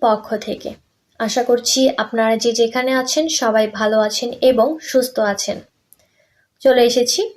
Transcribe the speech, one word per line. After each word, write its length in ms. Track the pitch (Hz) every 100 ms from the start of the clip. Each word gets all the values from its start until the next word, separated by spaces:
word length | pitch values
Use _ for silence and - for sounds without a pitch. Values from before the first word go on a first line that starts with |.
পক্ষ 340 | 240 214 - 214
থেকে। 320 | 214 208 - - _ _ _ _
আশা 240 | 226 247
করছি 460 | 240 240 233 269 262 -
আপনারা 400 | 220 226 220 226
যে 140 | 233
যেখানে 400 | 233 226 254 254
আছেন 360 | 262 254 - 320
সবাই 400 | - 233 220 214
ভালো 320 | 214 214 220
আছেন 320 | 214 208 240 240
এবং 380 | 262 247 240 320
সুস্থ 400 | - 262 254 -
আছেন। 400 | 214 196 - - - _ _ _ _ _ _ _ _ _
চলে 240 | 269 254
এসেছি 460 | 240 240 294 - 427